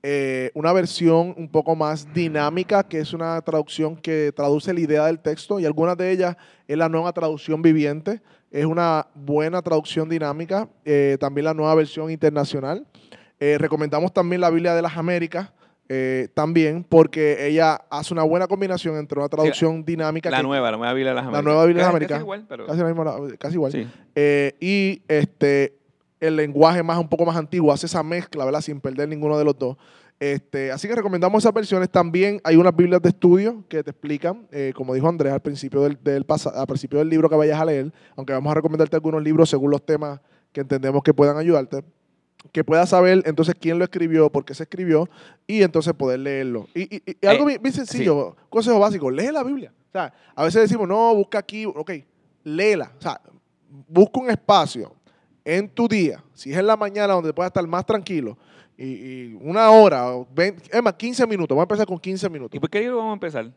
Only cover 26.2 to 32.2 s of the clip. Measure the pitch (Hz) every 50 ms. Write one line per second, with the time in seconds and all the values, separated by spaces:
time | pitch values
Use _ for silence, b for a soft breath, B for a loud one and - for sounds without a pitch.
26.2 | 160 160 160 156 151 147 139 143 156 160 170 175 165 165 165 170 170 151 - 160
27.2 | 170 170 165 170 151 151 - 180 165 147 143 - - 165 165 175 151 156 170 175
28.2 | 175 - - 151 135 131 143 151 156 - 151 139 - 139 131 131 147 151 156 147
29.2 | 147 151 151 151 151 147 139 127 135 123 131 b b b b b b b b _
30.2 | 139 143 143 139 _ _ - 139 135 135 131 143 - 208 233 233 202 202 185 175
31.2 | 175 185 202 214 214 233 208 226 214 - 196 185 185 180 - 185 175 170 165 180